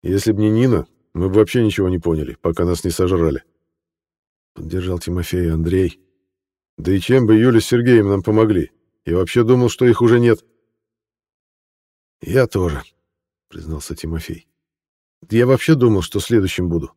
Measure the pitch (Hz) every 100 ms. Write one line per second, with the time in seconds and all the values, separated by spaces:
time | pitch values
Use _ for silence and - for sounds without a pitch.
0 | - 98 113 101 107 110 127 104 - _
1 | _ 85 92 98 107 127 110 95 95 92
2 | 85 80 67 - - 82 87 85 90 80
3 | 90 90 82 67 _ _ _ _ _ _
4 | _ _ _ _ _ - 80 90 90 90
5 | - 90 87 90 85 80 82 92 90 -
6 | _ _ _ _ _ _ _ _ 180 196
7 | - 127 113 110 123 117 - 123 120 120
8 | 101 98 92 107 110 95 71 _ _ _
9 | - 85 92 123 113 127 120 - 123 113
10 | 120 120 120 110 _ _ _ _ _ _
11 | _ _ _ _ _ _ _ _ _ _
12 | _ _ - 127 120 104 90 71 - _
13 | _ _ _ _ _ 80 78 78 - 82
14 | 80 80 - 82 _ _ _ _ _ _
15 | _ _ - 113 123 131 - 156 123 101
16 | 87 101 - 117 95 - 90 82 78